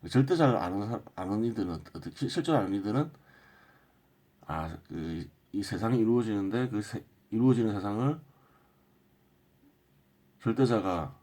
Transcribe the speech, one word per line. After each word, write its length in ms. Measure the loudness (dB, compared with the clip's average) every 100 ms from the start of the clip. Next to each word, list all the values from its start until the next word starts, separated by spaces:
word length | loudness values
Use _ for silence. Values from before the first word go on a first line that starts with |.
| 0
절대자를 480 | 2 4 4 4 4
아는 320 | 0 -4 -4
사-, 120 | -6 -10 -10
아는 300 | -4 0 0
이들은 360 | -2 -4 -4 -10
어떻게, 340 | -14 -14 -6 -4
실제로 300 | -2 2 2
아는 160 | 2
이들은 360 | -2 0 0 -2 -6 _ -20 -20 -20 -20 _ _ _ _ _ _ _ -8
아, 320 | -6 -6 -8 -10
그, 360 | -8 -6 -6 -8 _ _
이 100 | -6
세상이 340 | -4 -2 0 2
이루어지는데 720 | 4 4 2 -2 0 -2 -2
그 120 | -4
세-, 240 | -6 -8 -12 _ _
이루어지는 420 | 2 4 4 2
세상을 460 | 0 -4 -2 0 -2 -8 _ _ _ _ _ _ _ _ _ _ _ _ _ _ _ _ _ _ _ _ _
절대자가 760 | -4 2 4 4 2 -2 -4 -10